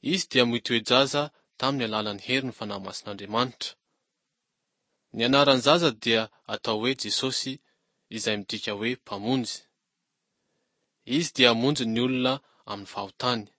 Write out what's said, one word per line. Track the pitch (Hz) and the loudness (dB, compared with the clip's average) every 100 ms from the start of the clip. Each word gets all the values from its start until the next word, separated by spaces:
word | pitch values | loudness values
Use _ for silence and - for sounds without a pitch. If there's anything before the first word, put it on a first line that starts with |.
Izy | - 185 - | -2 -2 0
dia | 131 120 | 2 4
mitoe | 117 - 117 | 2 0 -2
jaza | 107 127 135 143 147 _ _ _ | 4 4 4 0 -4 _ _ _
tamin'ny | 131 139 | -2 -2
alalan'ny | 117 110 107 101 | -2 -2 -4 -8
hery | - 131 131 | -2 -2 -2
ny | |
fanahy | 113 107 101 | -8 -8 -8
masin'Andriamanitra." | 95 - - 98 101 110 127 123 - - _ _ _ _ _ _ _ _ _ _ _ _ _ | -8 -12 -12 -12 -4 0 0 -2 -12 -12 _ _ _ _ _ _ _ _ _ _ _ _ _
Ny | 110 | -2
anaran'ny | 120 139 143 131 | 2 4 6 4
zaza | 120 165 170 | 6 4 4
dia | 110 120 113 110 _ - | 0 0 0 0 _ -12
atao | 107 - 110 | -8 -4 -2
hoe | 117 135 | -2 -4
Jesosy, | 104 - 135 127 - 131 _ _ _ _ _ | -4 -4 -2 -4 -6 -10 _ _ _ _ _
izay | 110 104 104 | -6 -2 -4
midika | 101 110 - | -4 -8 -6
hoe | 104 110 127 | -4 -4 -6
mpamonjy. | - 101 104 131 113 - _ _ _ _ _ _ _ _ _ _ _ _ _ _ - | -8 -8 -2 -2 -2 -8 _ _ _ _ _ _ _ _ _ _ _ _ _ _ -4
Izy | 131 165 | -2 -2
dia | - 123 | 4 6
hamonjy | 117 127 147 117 | 6 2 0 0
ny | 113 | 0
olona | 123 127 127 135 _ _ - | 0 0 0 -2 _ _ -12
amin'ny | 101 98 | -12 -10
fahotany. | - 98 _ 123 120 101 | -10 -10 _ -2 -2 -4